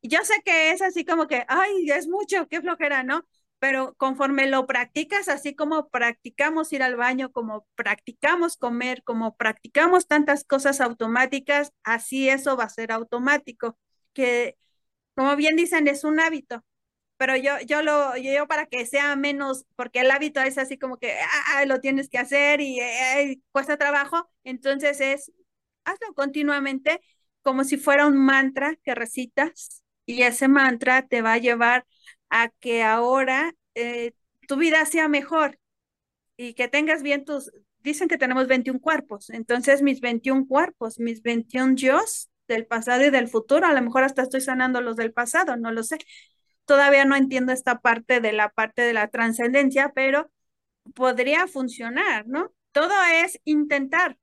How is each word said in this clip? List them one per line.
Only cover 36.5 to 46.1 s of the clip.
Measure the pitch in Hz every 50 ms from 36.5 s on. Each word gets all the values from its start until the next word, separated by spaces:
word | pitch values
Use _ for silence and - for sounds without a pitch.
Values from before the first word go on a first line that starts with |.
| 233
que | - 247 240
tengas | 254 294 302 311 311 320 269
bien | 294 285 285 277
tus, | 302 302 277 269 - _ - _ _ _ _
dicen | _ 277 302 294 370 320
que | - 262
tenemos | 269 247 254 262 262 254
veintiún | 262 254 240 262 262 262
cuerpos, | - 311 320 302 302 _ 214 202 - -
entonces | 220 226 226 - 240 247 254 277 277 277 277
mis | 285 262 269
veintiún | 254 240 233 226 _ 262 269 269 262
cuerpos, | 262 262 285 330 359 339 _ 240 226 - -
mis | 233 233 226 220 220
veintiún | 233 240 233 226 _ - 254 254 262 262
yos | 254 269 262 269 330 440 440 - - - _ _ _ _ _
del | 233 220 226
pasado | _ 240 226 226 247 247 247 277
y | 285
del | 269 262 240 233
futuro, | - 226 220 _ 269 311 381
a | 349 302
lo | 269 240
mejor | 233 240 269 262
hasta | 277 269 262 254
estoy | 262 262 262
sanando | 262 269 262 254 254 254 254 247
los | 247 233 226
del | 226 226 226 226
pasado, | - 240 240 - 330 381 330 247
no | 233 233 226 226
lo | 226 220
sé. | 226 320 311 - _